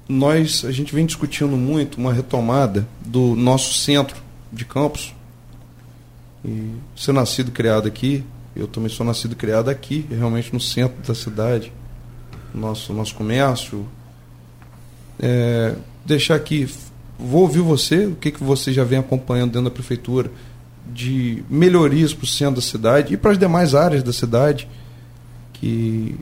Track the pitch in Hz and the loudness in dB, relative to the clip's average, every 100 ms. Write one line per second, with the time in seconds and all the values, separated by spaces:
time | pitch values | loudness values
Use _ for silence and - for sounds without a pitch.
0 | - 135 143 160 160 - 120 131 147 147 | -2 2 4 4 4 0 -2 -4 -2 0
1 | 160 - 147 - 143 135 127 156 139 - | 0 0 -4 -2 0 2 2 0 0 -2
2 | 127 123 127 127 117 135 131 98 110 - | 0 0 0 -2 2 2 2 0 -4 -8
3 | 110 123 123 113 123 131 - - - 143 | -4 2 2 4 4 4 2 -2 2 2
4 | 135 - - - - 113 120 131 147 - | 2 -4 -18 -20 -16 -12 -6 -2 -2 -2
5 | - - - - - - - - - - | -12 -16 -20 -20 -20 -20 -20 -20 -20 -20
6 | - - - - - 110 110 113 139 - | -20 -20 -20 -14 -8 -6 -8 -10 -14 -8
7 | - 135 117 - 123 120 113 107 107 104 | 0 2 2 0 -4 0 2 2 0 -2
8 | 131 139 135 - - - 104 - 110 - | -2 -2 -4 -14 -16 -8 -8 -4 -6 -2
9 | 117 113 113 117 110 110 120 143 - 147 | -2 -2 -4 -4 0 0 2 -2 -4 -6
10 | 151 117 117 113 117 127 - - 123 - | -4 -2 0 0 -2 -4 -4 0 0 -2
11 | - 117 - 107 110 120 - - - - | -6 -6 -6 -4 0 -2 -4 -14 -16 -16
12 | - - - - - 107 110 107 - 104 | -16 -18 -18 -18 -14 -8 -6 -6 -6 -6
13 | 107 - 107 123 139 123 - 104 107 - | -6 -6 -2 2 2 0 -4 -10 -12 -14
14 | - - - - - - - - - - | -20 -20 -20 -20 -20 -20 -20 -20 -20 -20
15 | - - 123 123 120 117 113 - - - | -20 -4 0 2 2 2 0 -2 -10 -12
16 | - 151 - 156 151 151 131 - - - | -2 0 2 0 2 -2 -2 -6 -16 -18
17 | - - 123 147 185 147 170 139 - 165 | -18 -12 0 4 6 4 4 4 4 2
18 | 208 160 156 147 135 135 - 131 123 131 | 2 0 -4 -2 0 0 2 0 2 2
19 | 131 131 127 123 123 117 123 123 120 120 | 2 -2 0 0 0 0 -2 -4 -6 -6
20 | - 127 117 - - - - - - 120 | -2 -2 -2 -6 -18 -20 -20 -20 -16 -8
21 | 123 131 123 113 - 139 180 175 151 143 | -2 0 0 -4 -2 4 6 6 6 4
22 | 156 - - - 143 123 120 110 110 139 | 2 0 -4 0 0 0 -2 0 4 4
23 | 151 196 220 202 185 170 170 139 170 147 | 4 2 4 4 4 4 4 6 4 2
24 | 123 120 120 117 147 147 - - - - | 0 -2 0 4 4 2 -4 -16 -20 -20
25 | - - - - - - 110 113 113 113 | -20 -20 -20 -20 -20 -6 -2 0 0 -2
26 | 110 - | -4 -8